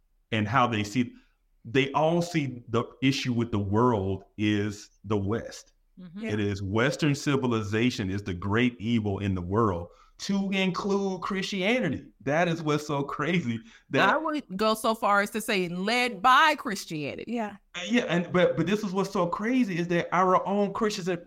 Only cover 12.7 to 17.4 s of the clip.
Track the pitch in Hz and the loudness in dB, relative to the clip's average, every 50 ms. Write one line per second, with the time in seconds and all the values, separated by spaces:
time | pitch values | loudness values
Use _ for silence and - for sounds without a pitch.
12.7 | 147 147 151 - 147 143 139 - - - 143 156 180 175 120 120 117 113 - - | 0 0 -2 -4 -4 -4 -4 -4 -4 -4 -2 0 0 0 0 -2 -6 -6 -8 -14
13.7 | - - _ _ 139 139 175 196 247 311 311 320 302 294 - - 185 190 220 220 | -20 -20 _ _ 2 4 4 4 4 2 -2 -4 -6 -6 -8 -8 -4 0 0 0
14.7 | 220 220 - 226 220 220 - 202 202 202 202 202 - 214 - - 214 190 180 165 | 0 0 0 -2 0 0 2 4 4 4 2 0 -4 -6 -4 -2 0 0 -2 -2
15.7 | 175 175 190 208 233 247 247 247 240 175 185 262 254 285 320 311 302 - - 262 | -4 -4 -2 0 0 0 0 0 -2 2 4 6 8 8 6 6 4 0 -2 -6
16.7 | 220 - - - 165 151 143 127 95 - - - 233 240 | -6 -6 -6 -8 -6 -6 -6 -6 -8 -8 -8 -6 -6 -6